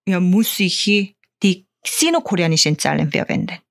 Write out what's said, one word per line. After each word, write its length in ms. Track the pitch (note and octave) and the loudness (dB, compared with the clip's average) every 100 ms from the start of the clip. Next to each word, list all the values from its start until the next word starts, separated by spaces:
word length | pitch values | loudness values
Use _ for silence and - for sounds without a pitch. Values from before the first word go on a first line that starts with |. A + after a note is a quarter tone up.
| - | -4
ja, 120 | F#3 | 0
muss 380 | F3+ F#3+ A3 - | 2 2 2 0
ich 540 | F#3+ - - G3+ G3 _ _ - | -2 -2 0 0 0 _ _ -2
die 240 | G3+ F3+ _ _ | 0 0 _ _
sino-koreanischen 960 | - - D#4+ E4 - F3+ E3 D#3+ D3+ D3+ | -8 -2 0 0 0 0 2 2 2 0
Zahlen 320 | - D3 D3+ | 0 0 -2
verwenden. 480 | - - - - F3 _ | -2 -4 -4 -6 -10 _